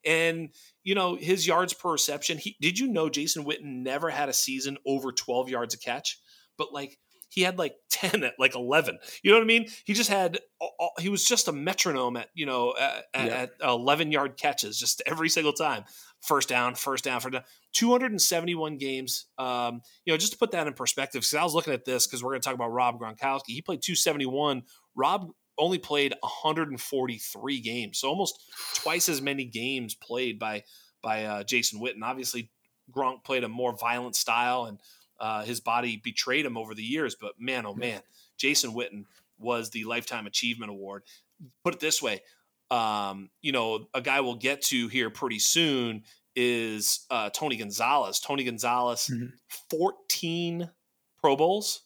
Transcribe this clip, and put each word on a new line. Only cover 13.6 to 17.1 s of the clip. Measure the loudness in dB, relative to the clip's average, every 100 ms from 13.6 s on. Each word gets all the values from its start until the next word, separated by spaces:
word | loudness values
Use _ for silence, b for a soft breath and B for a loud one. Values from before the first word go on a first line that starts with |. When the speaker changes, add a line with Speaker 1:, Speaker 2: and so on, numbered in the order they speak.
Speaker 1:
eleven | 2 4 4 4 4
yard | 2 0 0
catches | 0 0 -2 -2
just | -2 -2 -2
every | 0 2
single | 4 2
time. | 2 0 -2 -6 B B B
First | 2 2 4
down, | 2 2
first | 0 -2 -2
down, | -2